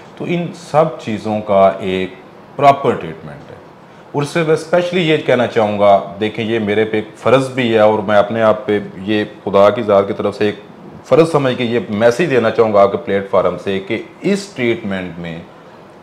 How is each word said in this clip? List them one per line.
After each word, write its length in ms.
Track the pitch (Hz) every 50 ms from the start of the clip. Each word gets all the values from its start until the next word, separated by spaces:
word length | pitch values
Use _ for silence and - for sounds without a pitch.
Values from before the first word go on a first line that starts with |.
| - - - -
तो 60 | -
इन 200 | - 180 170 175 - - - - -
सब 280 | - 143 - 160 160 -
चीज़ों 400 | - 117 110 98 98 110 107 107
का 260 | - - 101 98 98 95 95 - 104
एक 340 | 95 92 92 92 90 - - - - - - - - -
proper 380 | - 143 139 135 - - 131 104
ट्रीटमेंट 540 | - - 80 80 - - 76 71 - - -
है। 120 | - - - - - - - - - - - - -
और 80 | 143 143
उससे 200 | 139 - 170 160
मैं 120 | 151 160
specially 460 | 156 - - - 175 175 175 175 190
ये 160 | 170 156 156 147
कहना 280 | - - 127 123 117
चाहूँगा, 480 | 110 - 117 110 104 104 101 104 101 101 98 95 90 92 95
देखें 240 | 107 107 - - 113
ये 160 | 107 117 117
मेरे 240 | 107 101 104 107 110
पे 120 | 110 110
एक 180 | 107 107 - -
फ़र्ज़ 320 | - - 117 123 135 135 131
भी 180 | 123 131 127 113
है 180 | 113 110 107
और 140 | 107 107 104
मैं 160 | 98 101 104
अपने 240 | 101 98 - 113 113
आप 220 | 113 107 107 - -
पे 100 | 107 104 104 98 - - 90 95
ये 180 | 101 107 104 104 101 - - -
खुदा 260 | 101 95 98 101 104
की 140 | 104 127 113
ज़ात 240 | 110 101 98 101
की 60 | 95 107
तरफ 200 | - 135 - -
से 140 | - 107 104
एक 120 | 101 - - - - - - - - - -
फ़र्ज 200 | - 131 147 165
समझ 280 | 160 - 147 139 127 123
के 80 | 104 127
ये 240 | 113 117 117 95 -
मैसेज 380 | 107 101 117 120 117 - 180 156
देना 200 | 135 120 110 110
चाहूँगा 320 | - - 113 110 104 101
आपके 160 | 101 98 101
प्लेटफॉर्म 600 | - - - 98 98 98 - - 92 90 90 87
से 220 | - - 101 98 95
कि 260 | 95 - 113 98 - - - - -
इस 320 | 180 202 196 - - -
treatment 640 | - 123 117 117 113 - 101 95 95 92 87 82
में 240 | 85 85 85 82 82 - - - - - - - - - - - -